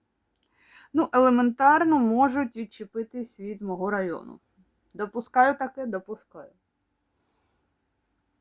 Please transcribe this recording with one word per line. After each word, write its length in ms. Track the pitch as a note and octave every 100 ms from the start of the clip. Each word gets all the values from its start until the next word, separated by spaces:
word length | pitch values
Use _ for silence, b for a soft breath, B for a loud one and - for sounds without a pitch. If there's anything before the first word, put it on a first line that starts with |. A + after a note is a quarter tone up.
| _ _ _ _ b b b b b
Ну, 160 | D4+ -
елементарно 840 | B3 B3+ B3 A#3+ A#3+ C#4 D#4 E4 D4
можуть 580 | A3+ A#3 C4+ C4+ C4 A3+
відчепитись 840 | A3 - G3+ A3+ A3 B3 A3+ -
від 220 | G3+ G#3
мого 280 | G3+ F3+ F#3+
району. 500 | G3+ F3+ D#3+ - - _ _ _ _ _
Допускаю 640 | F3+ G#3 A#3 - B3+ C4 C#4
таке? 280 | C4 C4+ B3
Допускаю. 640 | F#3+ G3+ G#3+ _ D#3+ - _ _ _ _ _ _ _ _ _ _ _ _ _ _ _ _ _ _ _